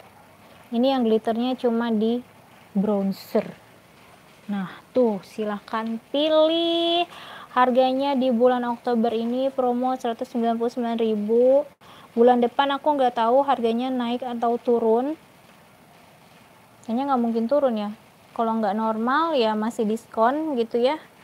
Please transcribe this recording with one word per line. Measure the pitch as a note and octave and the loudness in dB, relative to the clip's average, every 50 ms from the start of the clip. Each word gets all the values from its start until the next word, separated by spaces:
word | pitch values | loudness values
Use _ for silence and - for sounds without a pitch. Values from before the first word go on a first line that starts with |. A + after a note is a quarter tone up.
| - - - - - - - - - - - - - - A#3+ | -20 -20 -20 -20 -20 -20 -20 -20 -20 -20 -20 -20 -14 -6 -2
Ini | A#3 B3 C4+ C4+ C4 | 0 0 2 2 2
yang | A#3+ | 2
glitternya | A3 A3 A3 - A#3 A3 A3+ A#3+ B3+ B3+ | 2 0 0 0 -2 -2 -2 -2 -4 -4
cuma | B3+ - A#3+ A3+ A3+ A#3 A#3 A3+ | -2 -2 -2 -2 0 -2 -2 0
di | G#3 A3 A3+ A#3+ B3 B3 - - - - - - - - - - | 0 0 0 -2 -2 -6 -10 -18 -20 -20 -20 -20 -20 -16 -6 -4
bronzer. | G3+ F#3+ G#3+ G#3 G3 G3 G3 F#3 - - - - G#3+ F#3 F3 - - - - - - - _ _ - - - - - - - - - - - | -2 0 0 0 0 0 -2 -4 -6 -8 -4 -2 -2 -2 -4 -8 -18 -20 -20 -20 -20 -20 _ _ -20 -20 -20 -20 -20 -20 -20 -20 -18 -10 -8
Nah, | G3+ G3 F#3 E3 - - - - | -6 -6 -6 -8 -10 -16 -14 -4
tuh, | - B3+ B3 A3+ G#3 F#3 | 0 2 2 2 0 -2
silahkan | - - - - G#3+ G#3 G#3 G3 - - - A3 A3+ A3+ A3+ A3 - - | -6 -10 -10 -8 -6 -6 -6 -8 -8 -8 -6 -6 -6 -6 -8 -8 -8 -6
pilih. | - C#4 D4+ D#4 D#4 D#4 D#4 D#4+ E4 E4 E4+ E4 E4+ E4+ E4+ E4+ E4+ F4 F4 - - - - - - - - - - | -4 -2 0 2 2 4 4 4 2 0 0 0 0 0 0 0 0 -2 -2 -4 -8 -16 -20 -18 -18 -18 -16 -4 0
Harganya | B3+ B3+ B3+ A#3+ B3+ C4 C4 C4 C4 C#4 C#4+ C#4+ B3+ | 2 2 4 4 4 2 2 2 0 -2 0 0 0
di | C4 C4 A#3+ | 0 2 2
bulan | A3+ B3 B3 B3 B3 A#3+ | 4 4 4 2 2 -2
Oktober | A#3+ A#3+ A#3+ - B3 B3 A3+ A3 A#3 A3 | -4 -6 -6 -4 -2 0 0 0 0 0
ini | A3+ A3+ A#3 A#3+ B3+ C4 C4+ C4+ | -2 -2 -2 -2 -2 -2 -2 -2
promo | - B3+ B3 A#3+ A#3+ B3+ B3+ C4 | -2 -2 0 0 0 -2 -2 -4
seratus | B3+ - A#3 A3+ - B3+ - - | -4 -4 -6 -6 -6 -8 -6 -4
sembilan | A#3+ A3+ A#3 A#3 A#3 | -2 0 0 0 0
puluh | A#3 A#3+ - | -2 -4 -4
sembilan | B3+ A#3 A#3 A#3 A3+ | -4 -4 -4 -2 -2
ribu. | A#3 A3 A3 G#3 G#3 G#3+ A3+ A#3 B3 C4 C4+ C#4 D4 - - _ - - - - - - - A#3 | 0 0 0 -2 -2 0 2 4 4 6 4 4 2 0 -8 _ -20 -20 -20 -20 -20 -6 0 4
Bulan | A#3 B3 B3 B3 | 6 6 6 6
depan | A#3+ A#3+ - - C#4 C#4 C#4 | 2 0 0 0 0 0 0
aku | C#4 - D4+ D4 C#4 | -2 0 0 2 2
nggak | B3+ B3 B3 A#3+ | 2 0 0 0
tahu | A3+ A#3 B3 C#4 C#4 | 0 2 4 2 4
harganya | C#4 C4 B3 A#3 A3+ A3+ A#3 B3 C4 B3+ | 2 0 0 0 0 0 -2 -2 -2 -2
naik | B3 A#3+ A#3 A#3+ B3 C4 | -4 -2 -2 -4 -4 -6
atau | B3 A#3+ A#3 A#3 A#3 A#3 A#3 | -8 -6 -2 -2 0 -2 0
turun. | - B3+ A#3 A3+ A3+ A3 A3 A#3 B3+ C#4+ D#4+ - - - - - - - - - - - - - - - - - - - - - - - - - - - - - - - - - - | 0 0 0 2 2 2 2 2 2 -2 -4 -8 -12 -20 -20 -20 -20 -20 -20 -20 -20 -20 -20 -20 -20 -20 -20 -20 -20 -20 -20 -20 -20 -20 -20 -20 -20 -20 -20 -20 -20 -20 -20 -16 -10
Kayaknya | - A3+ B3 C#4 C#4+ C4+ | -6 -4 -4 -2 0 0
nggak | B3 | 0
mungkin | A#3 A#3 A3+ A#3 A3+ | 0 0 0 0 0
turun | A#3 C#4+ D4 C#4 B3+ A3+ G#3+ | 0 2 2 2 2 0 -2
ya. | G#3 G#3 G#3+ - - - - - - - - | -4 -6 -8 -12 -16 -20 -20 -20 -20 -10 -6
Kalau | - A#3 A3+ A3 A3+ | -2 -2 0 0 0
nggak | A3 G3 G3 | 0 0 0
normal | A3 A3 A3 A3 A3 A3+ B3 C4 D4+ E4 E4 D#4+ C4 | 0 -2 -2 -2 -2 -2 0 0 0 0 0 0 0
ya | A3+ G#3+ G#3+ | 0 0 0
masih | G#3+ G#3+ A3+ - - A3 | 0 -2 -4 -4 -2 -2
diskon | G#3 A3 A3+ - - - A3+ A3 A#3+ C#4 D4+ D#4+ D#4 C#4+ A#3 | -2 -2 -4 -6 -6 -2 0 2 2 2 0 -2 -4 -2 -2
gitu | A3+ A3+ - A#3+ | -2 -2 -2 0
ya. | A#3+ C4 D4+ D#4 - - _ - | 0 0 0 -2 -6 -14 _ -20